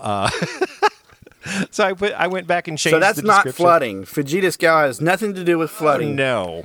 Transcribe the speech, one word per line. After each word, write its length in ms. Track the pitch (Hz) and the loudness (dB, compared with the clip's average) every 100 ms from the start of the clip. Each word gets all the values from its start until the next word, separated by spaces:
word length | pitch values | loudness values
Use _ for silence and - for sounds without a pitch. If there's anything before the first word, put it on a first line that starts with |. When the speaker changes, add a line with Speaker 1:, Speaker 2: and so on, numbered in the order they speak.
Speaker 1:
uh, 280 | 113 101 101 - | -4 -2 -2 -2
<laughs> 1400 | - 302 370 277 - - _ _ - _ 156 196 - | -8 -6 -8 -2 -4 -4 _ _ -20 _ -10 -6 -6
so 120 | - | -2
I 100 | 196 | -2
put, 200 | 185 202 | 0 -4
I 140 | - 175 | -2 -2
went 200 | 185 175 | -4 -2
back 200 | 175 170 | -2 -2
and 80 | 151 | -4
changed 180 | 170 156 | 2 4
Speaker 2:
So 40 | |
that's 180 | 190 220 | 2 2
Speaker 1:
the 40 | 214 | 4
Speaker 2:
not 160 | 202 | 4
Speaker 1:
description. 200 | 160 123 175 | 4 2 4
Speaker 2:
flooding. 380 | 170 127 95 | 4 2 -6
Fujita 480 | 95 - 139 175 190 | -8 -6 -4 0 -2
scale 240 | - 170 160 | 0 2 4
has 220 | 143 120 | 2 0
nothing 320 | 160 185 214 | 0 0 -2
to 100 | 185 | -4
do 140 | 175 165 | 0 0
with 140 | 156 | 0
flooding. 440 | - 151 135 113 107 | 0 0 2 0 -2
Speaker 1:
No, 480 | 135 117 90 82 | 0 0 -4 -8